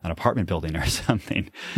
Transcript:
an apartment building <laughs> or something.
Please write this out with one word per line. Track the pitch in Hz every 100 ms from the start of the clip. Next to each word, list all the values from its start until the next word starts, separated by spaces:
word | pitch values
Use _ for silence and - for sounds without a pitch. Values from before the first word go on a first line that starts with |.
an | 85
apartment | 82 120 123 85
building | 123 80 78
<laughs> |
or | -
something. | - - 113 - - - - -